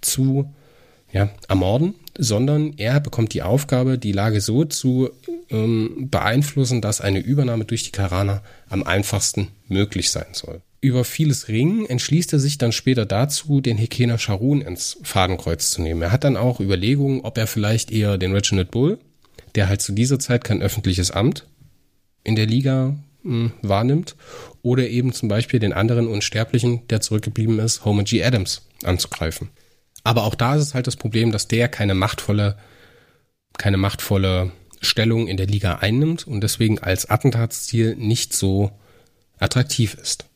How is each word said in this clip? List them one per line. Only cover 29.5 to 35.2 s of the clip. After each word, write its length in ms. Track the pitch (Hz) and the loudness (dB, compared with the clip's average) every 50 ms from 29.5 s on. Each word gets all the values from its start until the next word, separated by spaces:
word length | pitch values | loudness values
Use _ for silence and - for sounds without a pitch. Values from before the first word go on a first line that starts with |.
| _ _ _ _ _ _ _ _ _ - _ | _ _ _ _ _ _ _ _ _ -6 _
Aber 180 | 110 113 117 | 0 2 2
auch 140 | 107 110 - | 2 0 0
da 180 | - 120 120 139 | 0 0 2 2
ist 80 | 151 | 2
es 120 | 147 147 - | 0 0 -2
halt 120 | 127 123 | -4 -4
das 80 | 127 - | -4 -6
Problem, 380 | - - 117 107 113 113 117 | -4 -6 -2 0 2 2 2
dass 160 | 107 104 - - | 0 -2 -2 0
der 200 | 110 113 120 117 | 2 2 2 0
keine 260 | - - 107 101 95 | 0 0 0 0 2
machtvolle, 640 | 95 95 104 - - - - 101 104 104 101 101 - - - - - - - _ - _ _ _ _ _ _ _ _ _ _ _ - | 2 0 0 -2 -4 -2 0 0 2 2 0 -2 -4 -12 -20 -20 -20 -20 -20 _ -20 _ _ _ _ _ _ _ _ _ _ _ -4
keine 180 | - 104 98 | 0 0 2
machtvolle 760 | 95 98 101 - - - - 104 98 95 95 92 92 92 90 - - - _ - - | 2 0 0 -2 -4 -4 0 0 2 2 2 2 0 0 -2 -4 -10 -20 _ -16 -14
Stellung 460 | - - - - 110 113 113 113 | -10 -6 -2 0 0 2 2 0